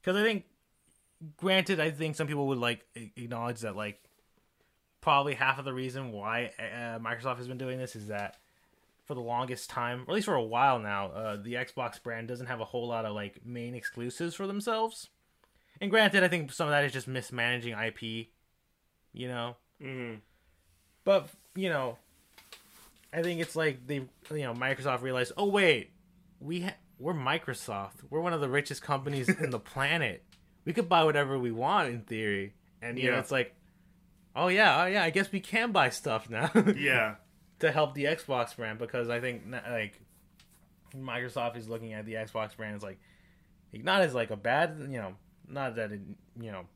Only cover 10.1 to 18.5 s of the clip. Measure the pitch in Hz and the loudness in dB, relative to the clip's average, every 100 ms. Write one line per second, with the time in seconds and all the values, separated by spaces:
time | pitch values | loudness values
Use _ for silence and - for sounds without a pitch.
10.1 | 202 214 156 113 117 135 127 104 101 98 | -2 2 0 2 4 6 4 0 -2 -2
11.1 | 98 110 104 104 120 127 - 120 - 123 | -4 -4 -6 -6 -6 -6 -6 -6 -6 -8
12.1 | 113 113 123 123 120 107 123 117 117 110 | -8 -6 -8 -6 -6 -4 -4 -2 -2 -2
13.1 | 104 101 - 117 120 120 123 - - 120 | -4 -8 -10 -12 -10 -8 -8 -8 -6 -8
14.1 | - 170 160 196 202 208 220 226 - - | -4 -6 -4 -4 -4 -2 0 -2 -4 -18
15.1 | _ _ _ _ _ _ - 196 220 214 | _ _ _ _ _ _ -6 2 6 6
16.1 | 196 180 170 143 - 156 147 143 127 123 | 8 6 4 -2 0 4 4 4 0 -4
17.1 | 131 120 123 120 123 120 110 113 107 113 | -6 -4 0 0 0 -2 -4 -4 -4 -8
18.1 | 113 113 _ _ | -6 -8 _ _